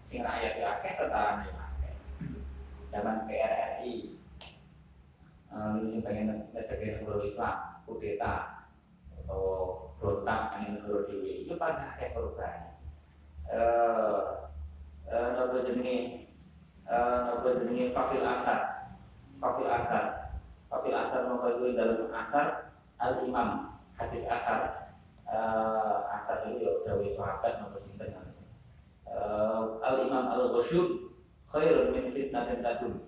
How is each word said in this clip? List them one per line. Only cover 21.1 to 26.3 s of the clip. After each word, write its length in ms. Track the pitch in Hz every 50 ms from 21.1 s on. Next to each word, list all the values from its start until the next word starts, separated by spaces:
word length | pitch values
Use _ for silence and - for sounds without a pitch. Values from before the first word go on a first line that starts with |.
| 135 131 123 123
mongko 160 | 123 123 123 123 120
iku 80 | 123 123 123
ing 40 | 123 120
dalem 320 | 113 113 113 113 113 -
asar 640 | - 101 - - - 143 143 - - - - - - - - - - -
Al-Imam. 800 | 120 127 127 131 131 123 123 123 117 107 98 - - - - - - - -
Hadis 320 | - 117 110 113 117 120 -
asar. 640 | 117 - - - - - - - - - - - - - - - - - - -
Eh, 680 | 113 110 110 110 110 110 110 110 110 110 110 107 - - - -
asar 320 | - - - -